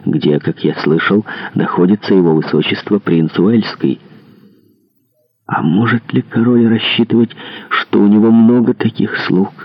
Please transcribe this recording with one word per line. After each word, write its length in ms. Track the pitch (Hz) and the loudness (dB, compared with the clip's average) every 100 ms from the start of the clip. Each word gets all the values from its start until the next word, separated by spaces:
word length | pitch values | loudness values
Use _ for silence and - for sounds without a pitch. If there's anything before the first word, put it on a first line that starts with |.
| - | -4
где, 320 | - 78 73 | -2 0 -2
как 260 | - - | -2 -4
я 100 | 76 - | -4 -2
слышал, 500 | - 82 - 101 - - - | -2 0 0 0 -2 -10 -8
находится 600 | - 90 - 90 104 - | -4 -4 0 0 0 0
его 200 | 95 85 | 2 2
высочество 680 | 78 - 76 - - - 104 | 0 0 -2 -2 -4 -4 -4
принц 360 | - 82 80 - | 0 0 0 0
Уэльский». 640 | 95 117 - - 69 64 - - - - _ _ _ _ _ _ _ _ _ _ - | 0 0 -2 -4 -4 -4 -12 -20 -20 -20 _ _ _ _ _ _ _ _ _ _ -8
«А 100 | - | -4
может 500 | 78 92 117 120 - | 0 0 0 -2 -2
ли 100 | 127 | -4
король 460 | - 117 117 120 113 | -2 0 2 4 2
рассчитывать, 680 | 113 - - 117 117 113 - - - - | 0 -2 -2 0 2 0 -4 -18 -16 -8
что 300 | - - 104 | -6 -2 2
у 60 | 101 | 4
него 240 | 104 113 | 4 4
много 420 | 113 113 123 117 | 4 4 4 0
таких 440 | - 113 - 98 - - | -2 -2 -2 -4 -4 -2
слуг, 240 | 92 98 - | -2 -2 -6